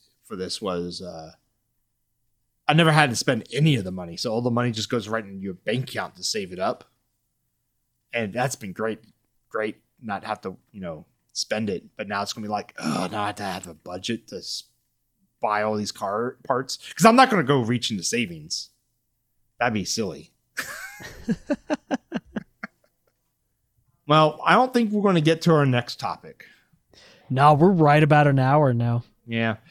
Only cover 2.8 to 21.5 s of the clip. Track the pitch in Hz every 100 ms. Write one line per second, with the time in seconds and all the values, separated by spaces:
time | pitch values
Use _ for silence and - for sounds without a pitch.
2.8 | 165 156 147 113 - 120 - 131 156 131
3.8 | 92 92 87 85 123 110 120 117 120 110
4.8 | 107 120 104 113 101 98 98 90 - 123
5.8 | 127 117 90 - - 110 92 90 98 -
6.8 | - _ _ _ _ _ _ _ _ _
7.8 | _ _ _ 120 107 117 131 - 101 90
8.8 | 110 107 _ _ _ _ _ 110 110 -
9.8 | _ _ 113 98 113 107 - 90 _ 104
10.8 | 90 78 - _ _ - - 208 214 -
11.8 | - - 101 101 101 - 104 104 - -
12.8 | - 95 92 107 104 101 101 90 87 78
13.8 | - 92 95 113 - 98 - - - _
14.8 | _ _ _ _ _ _ 113 104 107 107
15.8 | 101 - 101 104 120 - - 127 135 -
16.8 | - - 214 240 254 208 131 143 110 120
17.8 | - 101 85 120 107 82 76 - - _
18.8 | _ _ _ _ _ _ _ - 120 107
19.8 | 90 - 101 71 - _ _ - - -
20.8 | - - - - - 214 -